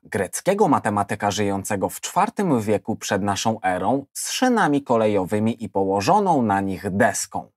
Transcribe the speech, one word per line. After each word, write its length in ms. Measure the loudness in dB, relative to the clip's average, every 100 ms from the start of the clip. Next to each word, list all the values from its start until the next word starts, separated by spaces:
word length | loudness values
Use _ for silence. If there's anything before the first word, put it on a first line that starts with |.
greckiego 640 | -6 -4 -4 -2 0 4 4
matematyka 640 | 4 2 0 -2 -2 -2
żyjącego 580 | 0 0 -2 -4 -2 -4
w 120 | -4
czwartym 600 | -4 0 0 0 0 0
wieku 360 | 0 -2 -2 -6
przed 260 | -2 -2
naszą 380 | 0 -2 -2 -2
erą, 460 | -2 -2 -2 -2 -4
z 180 | -10 -8
szynami 520 | -2 2 2 2 0
kolejowymi 840 | 2 2 2 0 0 0 0 -2
i 40 | -4
położoną 720 | -2 0 0 2 2 2 2
na 180 | 2 0
nich 300 | -2 -4 -4
deską? 600 | 2 2 0 -6 -10 -12